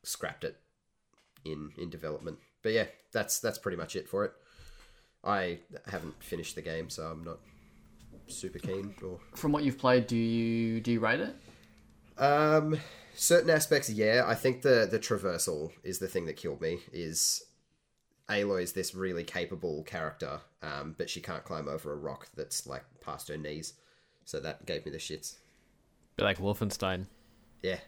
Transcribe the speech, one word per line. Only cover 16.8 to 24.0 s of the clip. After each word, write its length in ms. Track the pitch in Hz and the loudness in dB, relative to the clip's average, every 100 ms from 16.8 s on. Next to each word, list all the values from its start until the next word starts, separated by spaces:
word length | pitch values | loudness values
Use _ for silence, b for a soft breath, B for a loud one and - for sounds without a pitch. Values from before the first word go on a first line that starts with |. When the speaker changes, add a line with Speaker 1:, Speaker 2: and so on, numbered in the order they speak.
| - | -8
Speaker 1:
is 500 | 85 85 80 - - - _ _ _ _ _ _ _ - | -8 -4 0 0 0 -6 _ _ _ _ _ _ _ -4
Aloy's 440 | 104 101 95 90 | 0 2 0 0
this 220 | 95 90 | -2 -4
really 300 | 92 95 87 | -4 -4 -4
capable 580 | 85 92 85 90 87 76 | -4 -4 -4 -4 -4 -4
character, 560 | 78 87 78 - 73 73 - _ | -6 -6 -6 -6 -8 -8 -12 _
um, 320 | 78 71 73 78 | -8 -8 -8 -8
but 120 | 82 | -6
she 100 | - | -6
can't 240 | 82 78 | -6 -8
climb 240 | - 80 71 | -6 -6 -4
over 240 | 78 76 | -6 -6
a 40 | 73 | -6
rock 320 | 76 67 - - | -6 -8 -14 -10
that's, 300 | - - - | -6 -6 -6
like, 180 | 67 - _ | -12 -12 _
past 280 | - 73 - | -12 -12 -8
her 80 | 78 | -8
knees. 380 | 76 76 78 - b b | -8 -8 -10 -14 b b